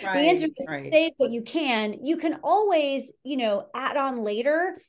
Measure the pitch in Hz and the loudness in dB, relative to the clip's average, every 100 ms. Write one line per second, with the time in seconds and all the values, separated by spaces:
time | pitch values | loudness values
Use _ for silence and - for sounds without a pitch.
0 | 202 190 311 359 311 294 539 294 - 311 | -4 2 4 4 0 -4 -8 -8 2 4
1 | 330 - 240 233 233 330 285 226 214 202 | 4 0 -2 -2 -4 -2 0 0 -2 -4
2 | 262 320 320 - 285 392 415 330 285 277 | -4 -2 -2 -2 2 2 4 4 2 -2
3 | - - 262 277 226 202 - 240 262 277 | -6 -12 -6 -2 0 -2 -4 -6 -4 -2
4 | 269 247 208 208 254 311 370 359 | -2 -2 -4 -2 0 0 0 -4